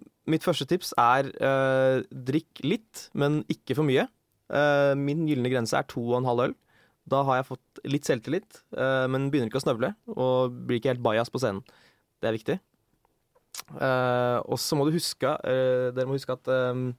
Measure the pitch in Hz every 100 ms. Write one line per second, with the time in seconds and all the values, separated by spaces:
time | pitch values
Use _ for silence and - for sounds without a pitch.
0 | - _ - 156 - 160 135 185 - -
1 | 120 131 135 - 135 135 135 131 131 131
2 | - 135 123 139 - - 135 226 _ -
3 | - - 143 151 - - - 127 151 131
4 | 247 _ _ _ - 139 147 143 143 139
5 | 139 151 156 135 123 127 113 139 135 -
6 | 120 123 127 120 127 - _ _ _ _
7 | - 135 139 127 135 127 _ - - 143
8 | - 127 131 175 - - - - 131 131
9 | 131 131 139 147 113 131 156 113 139 214
10 | - - 127 127 127 123 120 120 135 123
11 | 117 110 117 131 123 98 - _ _ _
12 | _ - 113 113 - 185 _ _ _ _
13 | _ _ _ _ _ - - 143 131 127
14 | 127 123 123 120 - 131 - 151 143 170
15 | - - 131 151 - 131 131 127 127 123
16 | 127 139 - 127 - 131 127 127 127